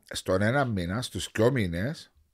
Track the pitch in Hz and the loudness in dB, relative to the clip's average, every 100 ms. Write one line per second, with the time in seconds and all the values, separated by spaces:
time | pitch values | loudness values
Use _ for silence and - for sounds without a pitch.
0 | - - - 95 104 139 131 101 87 104 | -12 -8 0 2 4 2 0 -2 -2 -4
1 | 123 101 - - 113 135 95 85 113 170 | -6 -8 -6 2 4 4 0 -2 -4 -6
2 | - _ _ | -14 _ _